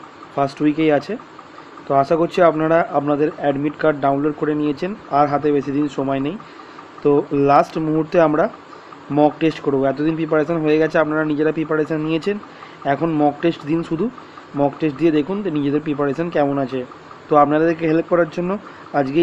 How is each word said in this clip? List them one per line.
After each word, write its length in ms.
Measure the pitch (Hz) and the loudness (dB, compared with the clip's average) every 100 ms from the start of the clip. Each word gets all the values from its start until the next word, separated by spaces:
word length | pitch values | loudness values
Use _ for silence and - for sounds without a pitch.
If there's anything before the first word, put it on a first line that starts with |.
| - - - | -20 -20 -10
first 240 | 139 139 - | -2 -2 0
উইকেই 260 | 151 151 156 143 | 0 2 2 2
আছে। 140 | 160 226 - - - - - - - | 0 -10 -10 -20 -20 -20 -20 -16 0
তো 40 | 139 | 2
আশা 120 | 135 160 | 2 2
করছি 180 | 165 - 165 | 0 4 4
আপনারা 280 | 156 156 165 175 147 | 4 2 2 2 0
আপনাদের 300 | 143 143 151 - | 0 0 0 0
admit 340 | 151 139 147 - | -2 0 -4 0
card 140 | 156 143 | 0 2
download 300 | 139 139 151 147 | 0 0 -2 -2
করে 120 | 151 151 | -2 0
নিয়েছেন, 300 | 151 143 180 220 - 143 | -2 -2 -6 -8 -2 2
আর 80 | 147 | 2
হাতে 160 | 143 147 143 | 2 2 0
বেশি 140 | 135 139 | 0 -2
দিন 100 | 147 143 | -2 -2
সময় 240 | 135 135 143 | -4 -2 -4
নেই। 100 | 208 - - - - - - | -8 -14 -20 -20 -20 -20 -2
তো 80 | 147 143 143 143 139 | 2 2 2 0 4
last 240 | 147 175 170 156 | 4 4 -2 -2
মুহূর্তে 300 | 156 156 175 156 | -2 2 2 4
আমরা 160 | 151 214 - - - - - - 143 | 2 0 -4 -20 -20 -20 -20 -4 2
mock 160 | 151 - | 2 2
test 180 | 160 - 147 | -2 -2 -2
করবো। 160 | 135 135 | 0 0
এতদিন 220 | 135 156 160 | 0 -2 -2
preparation 360 | 156 156 147 165 | 0 0 0 0
হয়ে 160 | 156 156 | 2 2
গেছে, 140 | 160 165 | 2 0
আপনারা 180 | 156 156 156 | 0 0 -2
নিজেরা 220 | 151 156 156 | 0 0 -2
preparation 400 | 156 156 151 156 156 | -2 -2 -2 -2 -2
নিয়েছেন, 300 | 160 196 208 - - - - 139 | -2 -2 -6 -10 -20 -20 -8 -4
এখন 160 | 139 165 151 | -2 0 2
mock 140 | 147 143 | 0 0
test 180 | 170 156 143 | -2 -2 -4
দিন, 100 | 165 160 | -4 -2
শুধু 160 | 165 233 - - - - 143 | -4 -4 -6 -20 -20 -10 -2
mock 140 | 143 - | -2 0
test 160 | 156 131 | -4 0
দিয়ে 120 | 165 151 | 2 2
দেখুন 180 | 143 202 | 0 -4
যে 60 | 196 151 | -4 -2
নিজেদের 260 | 143 147 156 | 0 -2 -2
preparation 400 | 143 143 135 170 160 | -2 -2 -2 -2 0
কেমন 220 | 143 139 131 | 0 0 -4
আছে। 160 | 131 123 - - - - | -6 -8 -14 -20 -16 2
তো 80 | 147 | 4
আপনাদেরকে 400 | 143 151 165 160 165 | 4 4 2 0 0
help 160 | 160 - | 0 2
করার 180 | 175 165 180 | 0 0 -2
জন্য 140 | 180 208 - - - 143 | -4 -6 -8 -20 -4 -2
আজকে 200 | 135 156 | 0 2